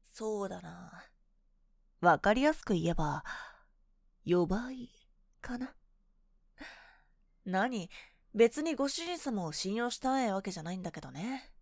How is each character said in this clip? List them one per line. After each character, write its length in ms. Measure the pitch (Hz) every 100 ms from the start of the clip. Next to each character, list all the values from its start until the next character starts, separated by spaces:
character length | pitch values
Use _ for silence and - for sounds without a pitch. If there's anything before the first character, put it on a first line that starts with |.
| -
そ 320 | - 220 214 196
う 20 |
だ 140 | 185
な。 420 | 180 175 - - - _ _ _ _ _ _ _ _ _
わ 180 | 175 147
か 140 | 196
り 80 | 220
や 140 | 285
す 100 | 311
く 80 | -
言 200 | 180 165
え 20 |
ば、 280 | 165 151 143 - - - - _ _ _ _ _ _
夜 220 | - 180 170
ば 260 | 196 247
い 160 | 262 240 _ _ _ _ _
か 160 | - 247
な。 160 | 254 - _ _ _ _ _ _ _ - - - - - _ _ _ _
何？ 460 | - 185 240 233 175 - - _ _
別 280 | 208 233 302
に 120 | 320
ご 120 | 302 277
主 160 | 302
人 140 | 339 349
様 300 | 277 208 165
を 60 |
信 240 | 156 190 220
用 120 | 240
し 100 | -
た 240 | 262 269
い 80 | 240
わ 120 | 196
け 80 | 190
じ 100 | 175
ゃ 20 |
な 100 | 160
い 40 | 185
ん 60 |
だ 100 | 185
け 80 | 175
ど 100 | 135
ね。 440 | 135 220 269 - -